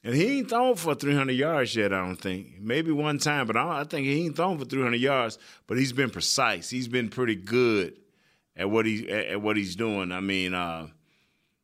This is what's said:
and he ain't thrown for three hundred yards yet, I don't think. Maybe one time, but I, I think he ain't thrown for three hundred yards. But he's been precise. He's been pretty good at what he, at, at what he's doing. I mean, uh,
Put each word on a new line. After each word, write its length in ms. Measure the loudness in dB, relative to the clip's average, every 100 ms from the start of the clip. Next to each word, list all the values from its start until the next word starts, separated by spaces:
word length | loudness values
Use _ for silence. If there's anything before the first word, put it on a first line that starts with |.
and 120 | 0 2
he 240 | 2 0
ain't 100 | 0
thrown 260 | 2 4 2
for 200 | 0 0
three 180 | 2 2
hundred 180 | 2
yards 420 | 2 2 2 2 2
yet, 160 | 2
I 60 | 2
don't 160 | -2 -4
think. 380 | -6 -6 -8 -12
Maybe 300 | -2 0 0
one 260 | 0 0 0
time, 300 | 0 0 2
but 100 | 0
I, 240 | 0 -2
I 20 |
think 220 | -4 -4 0
he 180 | 0 -2
ain't 120 | 0
thrown 200 | 0 -2
for 60 |
three 180 | -4 0
hundred 200 | 0 2
yards. 360 | 2 2 0 -4 -20 -20 -4
But 100 | 0
he's 140 | 0
been 180 | 2 0
precise. 600 | 0 0 2 2 0 -4
He's 180 | -6 -2
been 220 | -2 -2
pretty 260 | -2 0 -2
good 640 | 0 4 4 4 0 -8 _ _ _ _ _ -6
at 140 | 0
what 160 | 2 2
he, 240 | -2 -4
at, 160 | -4 -4
at 140 | -4
what 160 | 0 0
he's 180 | -2 -4
doing. 380 | -2 -2 -4
I 80 | -4
mean, 320 | -2 -2 -2
uh, 340 | -2 -4 -6 -12 _ _ _ _ _ _ _